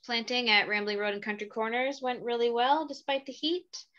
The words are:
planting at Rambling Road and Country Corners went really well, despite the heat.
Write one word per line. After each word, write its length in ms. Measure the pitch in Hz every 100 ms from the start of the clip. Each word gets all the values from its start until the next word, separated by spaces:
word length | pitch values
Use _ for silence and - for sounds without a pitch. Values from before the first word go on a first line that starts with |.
| -
planting 440 | 233 220 247 240
at 180 | 208 190
Rambling 320 | 208 208 202
Road 160 | 208 202
and 80 |
Country 240 | 208 208 208
Corners 540 | 226 220 240 262 277
went 200 | 254 240
really 300 | 233 240 240
well, 340 | 233 254 302 294
despite 380 | 269 - 277 277
the 60 |
heat. 500 | 247 302 359 - - -